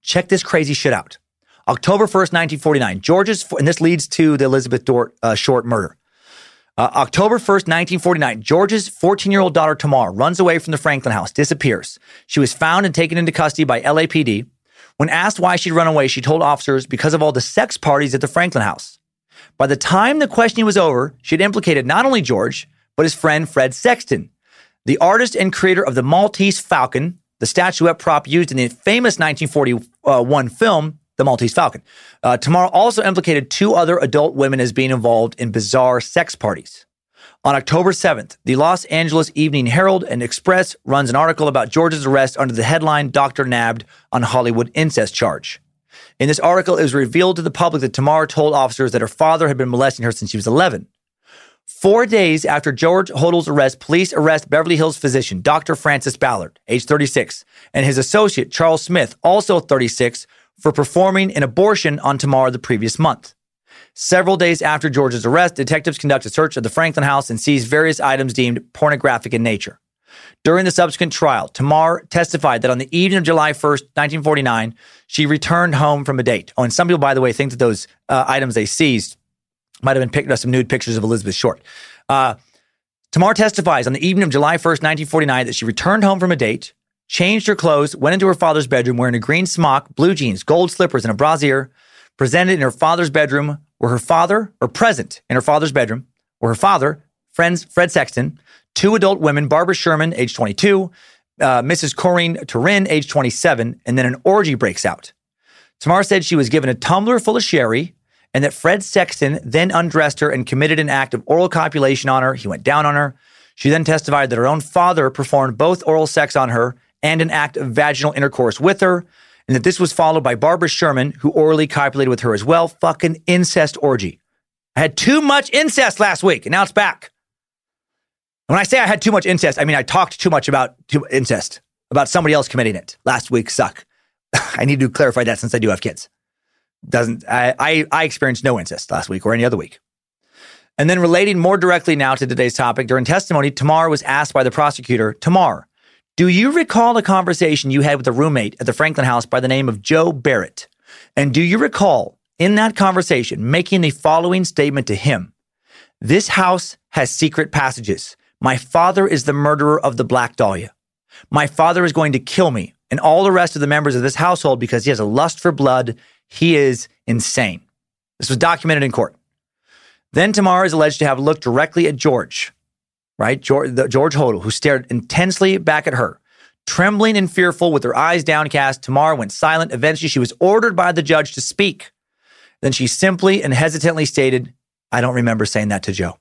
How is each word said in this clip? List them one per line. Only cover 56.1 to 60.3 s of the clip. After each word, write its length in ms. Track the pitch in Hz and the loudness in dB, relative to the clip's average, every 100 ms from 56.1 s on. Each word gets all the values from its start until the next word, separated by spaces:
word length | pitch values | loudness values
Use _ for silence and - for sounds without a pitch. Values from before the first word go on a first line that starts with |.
| - | -2
Ballard, 420 | 131 107 85 _ - | -2 -2 -8 _ -4
age 160 | 120 | -4
thirty-six, 600 | - 147 139 131 - - _ - - | 0 0 2 0 -2 -10 _ -20 -6
and 100 | - | -2
his 140 | 135 131 | 0 0
associate, 520 | 131 208 208 165 - | 2 2 2 0 -6
Charles 320 | - 165 160 | 0 0 0
Smith, 320 | - 180 123 - | 0 -2 -2 0
also 380 | 170 196 - 175 | 2 2 2 0
thirty-six, 680 | - 135 120 - 120 117 - | 2 0 0 0 -2 -2 -20